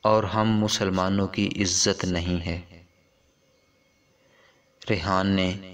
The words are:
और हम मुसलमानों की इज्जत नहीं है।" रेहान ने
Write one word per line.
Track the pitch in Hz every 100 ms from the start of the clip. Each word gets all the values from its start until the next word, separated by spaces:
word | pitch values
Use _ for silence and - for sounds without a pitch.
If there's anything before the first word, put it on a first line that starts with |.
और | 107 110 104
हम | 110 110 107
मुसलमानों | 107 - 98 92 92 98 95
की | 98 101 -
इज्जत | 98 - 104 95 92
नहीं | 87 85 90
है।" | 85 85 - 85 85 _ _ _ _ _ _ _ _ _ _ _ _ _ _ _ _ _ _ _
रेहान | - 101 85 95 95
ने | 98 92 98 95